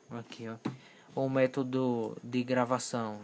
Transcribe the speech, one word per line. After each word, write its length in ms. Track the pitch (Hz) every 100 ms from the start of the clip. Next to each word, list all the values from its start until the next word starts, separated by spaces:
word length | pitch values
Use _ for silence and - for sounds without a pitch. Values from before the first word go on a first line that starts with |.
| -
aqui, 380 | 117 113 - 113
ó, 60 | 110 - - - - -
o 160 | - 135
método 880 | 131 131 139 127 131 127 120 110 -
de 200 | 120 123
gravação, 760 | 123 123 123 127 - 120 110 104